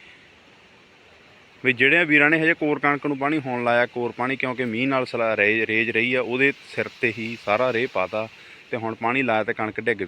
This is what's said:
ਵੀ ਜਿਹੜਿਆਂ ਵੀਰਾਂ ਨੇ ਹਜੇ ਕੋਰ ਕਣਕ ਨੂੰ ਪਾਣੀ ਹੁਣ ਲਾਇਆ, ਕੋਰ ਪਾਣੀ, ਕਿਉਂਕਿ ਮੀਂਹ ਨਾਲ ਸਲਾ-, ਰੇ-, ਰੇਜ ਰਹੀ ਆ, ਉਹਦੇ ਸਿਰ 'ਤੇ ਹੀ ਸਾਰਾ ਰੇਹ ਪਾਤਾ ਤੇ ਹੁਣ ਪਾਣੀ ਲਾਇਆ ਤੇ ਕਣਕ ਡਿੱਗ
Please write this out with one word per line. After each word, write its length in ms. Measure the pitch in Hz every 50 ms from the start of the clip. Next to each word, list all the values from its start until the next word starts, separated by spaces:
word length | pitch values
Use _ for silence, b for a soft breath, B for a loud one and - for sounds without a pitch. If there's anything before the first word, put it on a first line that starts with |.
| B B B B B B B - _ - - - - - _ _ _ _ _ _ _ - - - - - - - - _ _ - -
ਵੀ 80 | 127 127
ਜਿਹੜਿਆਂ 320 | 113 131 135 151 170 180
ਵੀਰਾਂ 260 | 156 147 147 143 147
ਨੇ 100 | 160 160
ਹਜੇ 140 | 160 160 170
ਕੋਰ 240 | - 160 151 147 139
ਕਣਕ 280 | 139 147 143 139 -
ਨੂੰ 120 | 147 143 135
ਪਾਣੀ 200 | 135 143 156 156
ਹੁਣ 260 | 131 135 123 123 120
ਲਾਇਆ, 220 | 120 120 120 123
ਕੋਰ 260 | 123 - 123 120 120 110
ਪਾਣੀ, 240 | - 120 127 135
ਕਿਉਂਕਿ 280 | 131 - 131 127 117 127
ਮੀਂਹ 240 | 120 110 113 127 135
ਨਾਲ 180 | 139 131 127
ਸਲਾ-, 300 | - - 117 117 113 110
ਰੇ-, 300 | 104 101 104 107 113 110
ਰੇਜ 240 | 107 110 110 113 110
ਰਹੀ 240 | 110 113 117 123 127
ਆ, 80 | 127 123
ਉਹਦੇ 300 | 104 120 127 135 139 135 - - -
ਸਿਰ 200 | - - 110 107
'ਤੇ 240 | - - - 117 107 117
ਹੀ 180 | 110 113 117 110 -
ਸਾਰਾ 280 | - 101 110 127 127 120
ਰੇਹ 160 | 113 123 127 -
ਪਾਤਾ 360 | 98 92 92 98 107 110 113 B B B B B B B -
ਤੇ 60 | -
ਹੁਣ 180 | 120 110 113 113
ਪਾਣੀ 280 | 113 117 113 123 135 135
ਲਾਇਆ 220 | 120 113 110 107
ਤੇ 80 | 104 113
ਕਣਕ 280 | - 113 107 107 -
ਡਿੱਗ 220 | 113 117 117 98 98